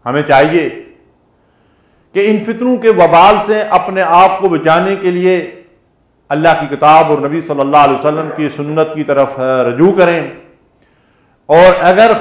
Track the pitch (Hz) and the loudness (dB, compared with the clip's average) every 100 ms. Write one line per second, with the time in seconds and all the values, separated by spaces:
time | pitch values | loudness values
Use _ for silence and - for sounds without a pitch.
0 | 123 139 147 135 151 170 139 - - _ | -8 -6 2 2 2 0 -4 -8 -20 _
1 | _ _ _ _ _ _ _ _ _ _ | _ _ _ _ _ _ _ _ _ _
2 | _ 190 208 214 226 226 247 247 226 185 | _ -4 -2 -2 -4 -6 -4 -2 0 2
3 | 165 170 190 214 202 214 208 - - 190 | 4 4 4 2 0 -4 -2 -2 -2 -4
4 | 170 175 190 190 190 160 160 165 185 196 | 0 2 2 2 -2 -2 0 0 0 -4
5 | 185 180 185 180 - - _ _ _ _ | -4 -2 -2 -2 -6 -14 _ _ _ _
6 | _ _ - 147 165 156 143 139 151 160 | _ _ -8 -2 0 0 -4 -2 4 4
7 | 156 143 139 160 156 143 135 147 143 131 | 4 0 -2 -6 -6 -4 0 2 2 0
8 | 147 156 156 156 147 147 147 156 156 156 | -4 -4 -6 -6 -8 -6 -6 -4 -4 -4
9 | 147 139 139 135 131 131 120 120 180 185 | -4 -2 -2 -2 -4 -2 -2 0 0 2
10 | 170 170 147 - - _ _ _ _ _ | 0 0 -6 -14 -20 _ _ _ _ _
11 | _ _ _ _ - 156 185 180 175 185 | _ _ _ _ 0 4 6 4 2 2
12 | 233 214 | 2 2